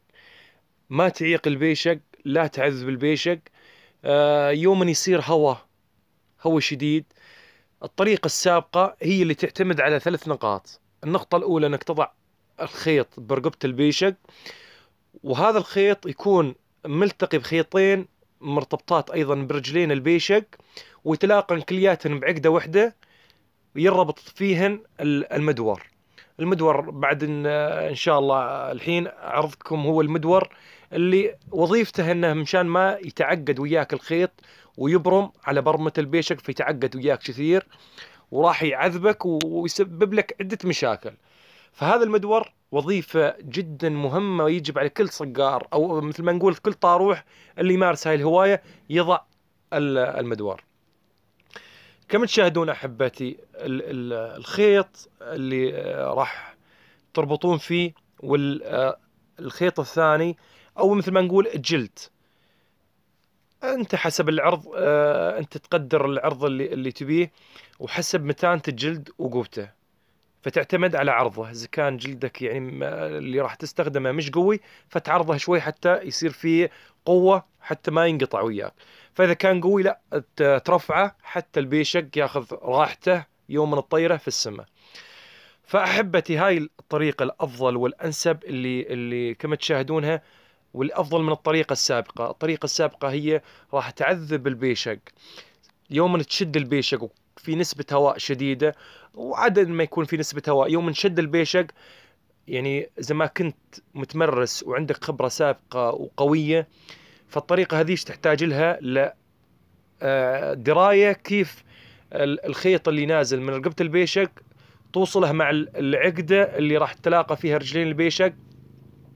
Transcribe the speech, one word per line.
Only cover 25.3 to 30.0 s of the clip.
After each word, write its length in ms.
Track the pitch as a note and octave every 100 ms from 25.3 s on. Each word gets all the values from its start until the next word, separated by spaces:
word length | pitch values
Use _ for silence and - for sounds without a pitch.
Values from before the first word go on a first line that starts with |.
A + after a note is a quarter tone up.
المدور. 540 | D3 D3+ B2 A2 G2 - _ _ _ _ -
المدور 500 | E3 F3+ D#3+ C#3+ D3+
بعد 340 | C#3+ C#3 D3
إن، 220 | D3+ D3 D3 D3 D3+ D#3 D#3
إن 60 | C3
شاء 240 | E3+ D3
الله 520 | C#3 C3+ B2+ C#3 C3
الحين 360 | C3 - F3 F3
عرضكم 800 | - - C3 D3+ - - D#3 D3
هو 160 | D#3